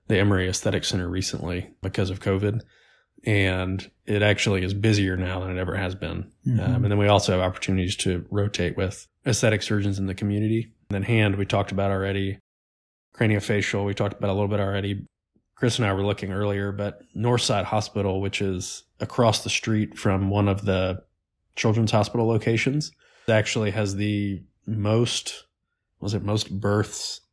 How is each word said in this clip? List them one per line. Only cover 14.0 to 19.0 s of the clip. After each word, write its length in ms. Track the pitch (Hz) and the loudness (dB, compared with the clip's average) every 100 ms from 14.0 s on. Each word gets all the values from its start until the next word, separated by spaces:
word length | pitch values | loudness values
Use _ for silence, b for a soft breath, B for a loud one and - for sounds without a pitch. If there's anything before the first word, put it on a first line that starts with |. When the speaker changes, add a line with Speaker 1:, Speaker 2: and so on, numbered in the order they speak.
| 101 - | -4 -2
Speaker 1:
about 100 | 101 | -2
a 60 | |
little 140 | 98 101 | 0 0
bit 120 | 101 | 0
already. 460 | 98 98 101 101 - _ _ _ _ - | -2 -2 -4 -6 -10 _ _ _ _ -2
Chris 220 | 123 - | 0 2
and 80 | 104 | 0
I 80 | |
were 100 | 95 | 2
looking 280 | 98 101 95 | 0 -2 -4
earlier, 380 | 95 104 101 98 | -4 -2 -2 -4
but 300 | 98 101 - - - | -4 -6 -8 -12 -4
Northside 480 | 117 120 - 104 | 0 2 2 0
Hospital, 560 | 87 110 - 104 98 95 | 0 -2 -2 -2 -2 0
which 220 | 98 - | -2 -2
is 420 | 98 92 - - - - | -2 -4 -6 -12 -16 -12